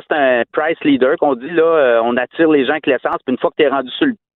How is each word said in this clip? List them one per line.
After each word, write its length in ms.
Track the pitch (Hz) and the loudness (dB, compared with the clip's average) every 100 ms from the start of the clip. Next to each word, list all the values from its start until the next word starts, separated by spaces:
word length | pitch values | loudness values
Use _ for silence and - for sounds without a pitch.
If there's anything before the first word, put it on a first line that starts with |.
| - | -2
c'est 80 | 160 | 0
un 280 | 131 123 117 | 2 2 -2
price 260 | - 156 170 | -2 -4 -2
leader 320 | 151 135 131 170 | 0 2 2 0
qu'on 160 | 147 | -2
dit, 160 | 120 139 | -2 -4
là, 140 | 170 | 0
euh, 380 | 165 160 127 117 | 2 2 2 2
on 140 | 117 123 | 0 -2
attire 340 | 123 - 160 | -4 0 2
les 140 | 147 127 | 2 0
gens 80 | |
avec 120 | 151 - | -2 -2
l'essence. 320 | 123 147 165 - | -2 -2 -4 -4
Puis 80 | |
une 60 | 127 | -2
fois 100 | 170 | -2
que 60 | - | 0
t'es 120 | 143 | 0
rendu 220 | 139 127 - | -2 -6 -2
sur 80 | 139 | -2
le, 80 | 113 _ | -2 _